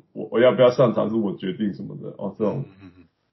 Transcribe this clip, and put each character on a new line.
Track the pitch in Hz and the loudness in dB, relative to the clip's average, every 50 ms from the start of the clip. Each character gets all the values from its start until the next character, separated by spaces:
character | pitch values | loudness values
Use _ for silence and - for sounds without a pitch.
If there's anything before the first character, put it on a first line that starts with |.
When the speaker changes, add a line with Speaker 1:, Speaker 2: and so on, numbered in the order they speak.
| _ _ | _ _
Speaker 1:
我， | - - - - - | -14 -12 -10 -4 0
我 | 113 | 4
要 | 123 123 101 | 4 4 6
不 | 113 | 6
要 | 123 123 | 4 4
上 | 123 - 131 113 104 | 6 4 2 2 2
场 | 107 104 104 | 0 -2 -2
是 | 113 | -2
我 | 113 104 95 85 | -2 -2 -2 -4
决 | - 98 92 87 | -6 -6 -6 -4
定 | - 107 98 - | -4 -4 -4 -4
什 | - | -6
么 | - - - | -12 -14 -14
的， | 71 - - - | -14 -14 -14 -12
哦， | - 101 95 - | -10 -10 -10 -6
这 | - 107 | -4 -4
种 | 98 - 139 135 | -2 -2 -4 -8
Speaker 2:
嗯， | - - 98 | -10 -14 _
嗯， | 95 90 _ | -20 -20 _
嗯。 | 90 85 _ _ _ _ _ | _ -20 _ _ _ _ _